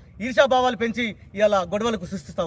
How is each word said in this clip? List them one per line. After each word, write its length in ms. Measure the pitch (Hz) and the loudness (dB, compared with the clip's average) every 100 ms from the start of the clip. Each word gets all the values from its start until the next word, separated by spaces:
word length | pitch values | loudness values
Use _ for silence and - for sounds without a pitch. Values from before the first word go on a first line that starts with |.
| - - 233 | -14 -10 -4
ఈర్ష్యాభావాలు 520 | 240 277 254 254 214 | 2 4 4 2 0
పెంచి 240 | 233 220 233 - - 190 | -4 -4 -6 -8 -10 0
ఇవాళ 200 | 208 202 175 | 2 2 0
గొడవలకు 340 | 208 233 214 165 | -2 -2 -4 -6
సృష్టిస్తూ 340 | 190 - 175 | -10 -8 -6